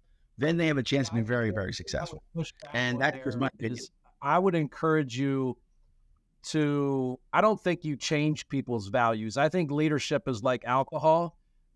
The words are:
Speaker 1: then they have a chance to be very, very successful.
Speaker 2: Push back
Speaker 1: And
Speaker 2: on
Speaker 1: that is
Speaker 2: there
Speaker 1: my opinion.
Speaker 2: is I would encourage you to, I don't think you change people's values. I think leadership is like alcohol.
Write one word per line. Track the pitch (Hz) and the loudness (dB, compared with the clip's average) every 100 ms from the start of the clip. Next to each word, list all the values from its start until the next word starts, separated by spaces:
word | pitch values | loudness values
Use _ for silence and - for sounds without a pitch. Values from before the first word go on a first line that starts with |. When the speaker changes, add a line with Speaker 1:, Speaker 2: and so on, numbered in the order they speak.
| _ _ _ - | _ _ _ -2
Speaker 1:
then | 147 170 | 0 2
they | 160 | 2
have | 143 | 2
a | |
chance | 120 139 127 | 2 0 0
to | |
be | 117 | -2
very, | 107 123 113 | 0 0 0
very | 104 92 | 0 -4
successful. | - - - - - - | -6 -6 -6 -6 -12 -10
Speaker 2:
Push | 165 156 - | -8 -8 -10
back | - | -6
Speaker 1:
And | 120 123 123 | -2 -2 0
Speaker 2:
on | |
Speaker 1:
that | 143 135 | -2 -2
is | 135 | -4
Speaker 2:
there | 120 | -2
Speaker 1:
my | 135 | -2
opinion. | - 117 | -4 -6
Speaker 2:
is | 123 - _ _ _ | -6 -12 _ _ _
I | 139 165 | 0 2
would | 190 | 2
encourage | 170 151 - 160 156 135 120 | 2 -2 -2 0 0 0 -2
you | 139 135 127 - _ _ _ _ _ _ _ _ | -2 0 -2 -6 _ _ _ _ _ _ _ _
to, | - 156 147 143 139 135 131 127 _ | -4 0 2 2 0 0 -2 -6 _
I | 151 | 4
don't | 214 208 | 4 2
think | 180 170 | 0 -2
you | 156 139 | -4 -4
change | - 151 151 147 - | 0 2 2 0 -4
people's | 135 120 117 101 | -6 -2 -4 -2
values. | 123 117 110 110 113 | 2 2 0 -2 0
I | 151 | 2
think | 185 151 | 2 0
leadership | 143 156 147 - 143 - | 0 2 0 0 -2 0
is | 117 | -2
like | 127 127 | 0 0
alcohol. | 117 131 135 151 156 160 170 - _ _ _ | 0 0 0 2 4 4 2 -8 _ _ _